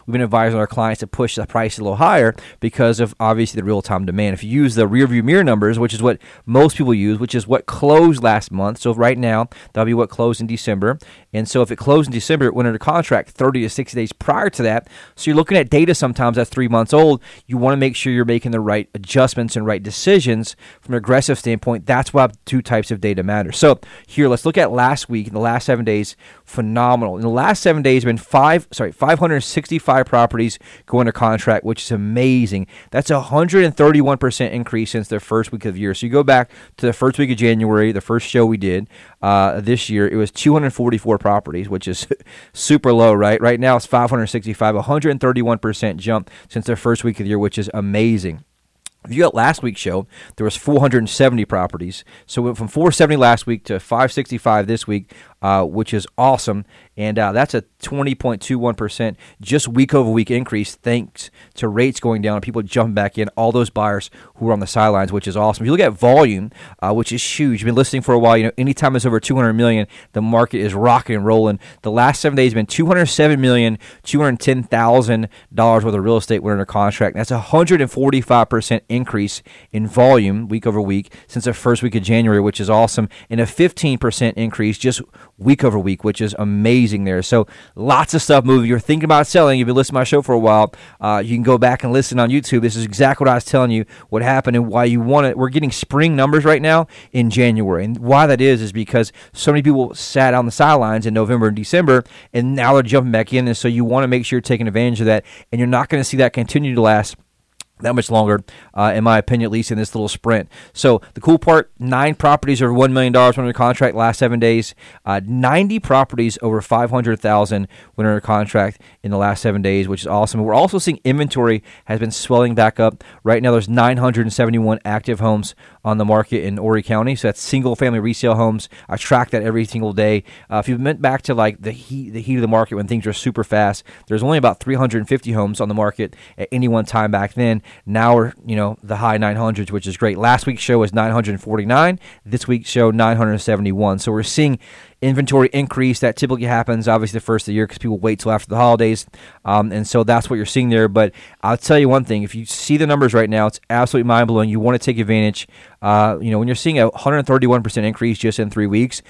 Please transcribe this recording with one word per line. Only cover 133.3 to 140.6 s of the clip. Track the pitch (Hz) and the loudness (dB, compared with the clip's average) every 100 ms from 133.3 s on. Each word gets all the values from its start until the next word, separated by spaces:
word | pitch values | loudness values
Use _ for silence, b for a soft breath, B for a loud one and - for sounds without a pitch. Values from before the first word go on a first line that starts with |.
| 113 107 | -4 -2
fast, | 107 104 98 B B - | 0 0 -2 B B -6
there's | 107 | -4
only | 127 156 | 0 2
about | 123 98 | 2 0
three | 131 131 | -4 -2
hundred | 131 113 107 | -2 -2 -2
fifty | 135 123 | -4 -2
homes | 110 101 107 | -2 -2 -4
on | 104 | -4
the | |
market | 107 104 - 104 B B - | -2 -2 -4 -8 B B -12
at | 101 | -8
any | 127 123 | -2 0
one | 113 | 0
time | 104 113 107 | 0 -2 0
back | 104 104 123 | -2 -2 -2
then. | 120 110 B B - | -2 -2 B B -6
Now | 107 117 120 | 0 4 4
we're, | 113 - - | 2 -6 -6
you | 107 | -4
know, | 104 110 | -4 -6
the | 107 104 | -8 -4
high | 113 107 | -2 0
nine | 107 104 | -2 -2
hundreds, | 113 104 95 | -4 -4 -6
which | 101 95 | -6 -6
is | 90 | -2
great. | 113 95 | -2 0
Last | 117 127 - | 0 0 -2
week's | 120 | -6